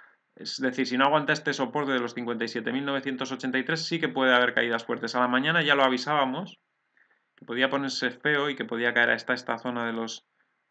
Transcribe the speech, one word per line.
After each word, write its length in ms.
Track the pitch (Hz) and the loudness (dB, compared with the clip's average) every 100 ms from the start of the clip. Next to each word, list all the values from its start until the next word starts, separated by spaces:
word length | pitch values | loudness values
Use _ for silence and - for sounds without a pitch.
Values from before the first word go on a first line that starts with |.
| - _ _ - | -20 _ _ -16
Es 260 | 110 - | -12 -4
decir, 240 | 131 127 127 | -2 0 0
si 120 | 127 | 4
no 80 | 139 | 4
aguanta 260 | 151 143 | 4 2
este 220 | 147 147 | 0 -2
soporte 400 | 139 123 147 139 | -2 -2 -2 0
de 60 | 127 | 0
los 140 | 120 | -2
cincuenta 300 | 120 120 117 | -4 -6 -4
y 60 | 117 | -4
siete 240 | 120 113 | -4 -4
mil 120 | 127 139 | -2 -2
novecientos 460 | 139 135 127 131 | -4 -4 -6 -6
ochenta 260 | 131 131 131 | -6 -2 -2
y 60 | |
tres, 220 | 127 160 - | -2 -4 -4
sí 140 | 165 | -2
que 100 | 151 | -2
puede 260 | 131 131 123 | 2 6 6
haber 180 | 123 | 4
caídas 320 | 120 120 113 - | 2 0 0 -2
fuertes. 300 | 117 117 123 | -4 -2 0
A 60 | |
la 80 | 123 | 2
mañana 340 | 127 147 165 | 2 2 2
ya 120 | 147 143 | 4 4
lo 80 | |
avisábamos, 760 | 131 127 147 151 131 143 190 - _ _ _ _ _ _ _ _ | 4 2 0 0 0 -2 -10 -14 _ _ _ _ _ _ _ _
que 80 | - | -8
podía 240 | 120 131 | 0 0
ponerse 420 | 139 135 - 127 | 0 -2 -2 -4
feo 380 | - 151 147 143 | -2 0 0 0
y 60 | 127 | -4
que 100 | 113 | -4
podía 280 | 117 120 | -2 0
caer 180 | 117 117 | 2 2
hasta 220 | 117 - | 2 -2
esta 240 | 123 - 117 | -4 -2 -4
zona 280 | 127 120 117 | -4 -4 -4
de 80 | |
los 340 | 113 113 - _ _ _ _ _ | -4 -6 -10 _ _ _ _ _